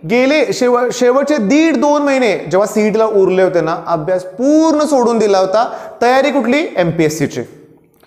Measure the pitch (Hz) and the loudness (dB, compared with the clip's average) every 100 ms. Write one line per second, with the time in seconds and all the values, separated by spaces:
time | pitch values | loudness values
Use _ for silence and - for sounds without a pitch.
0 | 160 240 262 311 220 190 247 240 247 - | -2 0 2 2 0 0 0 0 -2 0
1 | 247 262 277 302 196 294 320 262 294 294 | 2 2 0 0 2 2 2 2 0 0
2 | 285 269 254 170 160 180 214 214 214 208 | 0 0 0 -2 -2 0 0 0 0 0
3 | 220 208 190 185 185 170 160 170 - 170 | 0 2 2 2 2 0 -2 -4 -4 -4
4 | 156 185 - - 262 311 320 302 302 277 | -2 -4 -6 -4 2 2 2 0 0 0
5 | 233 226 208 190 190 208 247 - - - | 2 2 2 2 2 0 -2 -6 -16 -2
6 | 233 262 285 277 226 285 339 190 170 165 | 0 2 0 0 0 -2 -2 -2 -2 0
7 | 156 - 143 127 117 - - _ _ _ | -2 0 -4 -6 -10 -14 -20 _ _ _